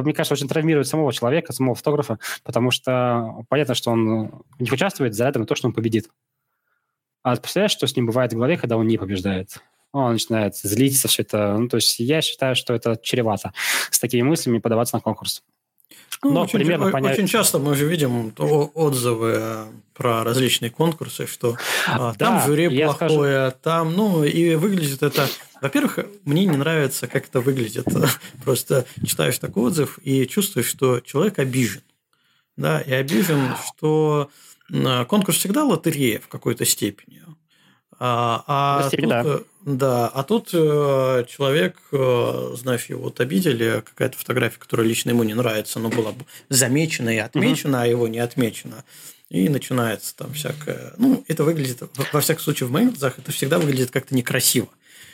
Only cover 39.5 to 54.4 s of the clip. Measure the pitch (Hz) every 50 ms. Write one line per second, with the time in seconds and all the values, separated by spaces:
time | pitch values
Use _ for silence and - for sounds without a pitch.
39.5 | _ _ - 143 139 127 139 131 123 120 117 113 - 135 131 - 214 233 - -
40.5 | 180 170 156 151 147 147 147 139 139 135 131 131 131 123 117 - - - 139 135
41.5 | 139 165 180 180 - - _ - - 135 131 127 123 120 120 117 123 127 127 127
42.5 | 127 120 120 127 123 117 - - - - - - - - 123 131 170 190 185 156
43.5 | 123 113 113 113 113 113 - - _ - 120 127 - - - - 117 123 123 110
44.5 | - - - - - 117 113 113 113 - - 123 120 117 117 107 107 117 123 113
45.5 | 107 107 104 - - 120 113 113 110 117 110 107 101 127 - _ - - - -
46.5 | 143 127 135 117 127 151 160 156 - - 123 113 113 110 104 113 - 151 190 254
47.5 | - - - 147 135 123 120 120 120 120 120 113 113 117 120 120 - 147 120 110
48.5 | 98 - - - 113 - - _ - - - - - _ _ - - 170 190 170
49.5 | 143 127 - - 131 127 117 113 104 98 - - - - - - - - - -
50.5 | - - - - - - - - - - 240 269 254 202 - - 156 - 147 151
51.5 | 170 156 135 131 120 - - - - 127 131 - - 147 - - 156 - - 156
52.5 | 147 - 135 120 131 170 240 254 233 135 139 127 - - - - - - - 135
53.5 | 160 180 165 147 135 131 127 123 - 135 - - 131 127 120 - - 131